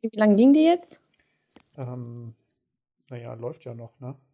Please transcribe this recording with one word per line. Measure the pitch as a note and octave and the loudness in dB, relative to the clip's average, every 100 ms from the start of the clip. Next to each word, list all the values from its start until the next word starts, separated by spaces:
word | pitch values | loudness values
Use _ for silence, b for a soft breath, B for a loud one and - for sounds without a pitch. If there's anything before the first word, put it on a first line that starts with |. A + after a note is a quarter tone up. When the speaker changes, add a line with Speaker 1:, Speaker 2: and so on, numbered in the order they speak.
Speaker 1:
Wie | A3+ | -8
lang | G#3+ G#3+ G3+ | 0 2 6
ging | B3+ | 6
die | C#4+ | 6
jetzt? | D#4+ F4 - - _ _ _ _ _ - _ - | 4 2 -4 -20 _ _ _ _ _ -20 _ -12
Speaker 2:
Ähm, | B2+ B2+ A#2+ A#2 A#2 A2+ _ _ _ _ _ _ _ | -12 -10 -12 -14 -18 -20 _ _ _ _ _ _ _
na | B2 | -16
ja, | A#2 A2+ | -14 -12
läuft | A#2+ B2 B2+ | -12 -12 -16
ja | |
noch, | A#2 A#2 _ | -16 -18 _
ne? | B2+ C#3 _ | -16 -16 _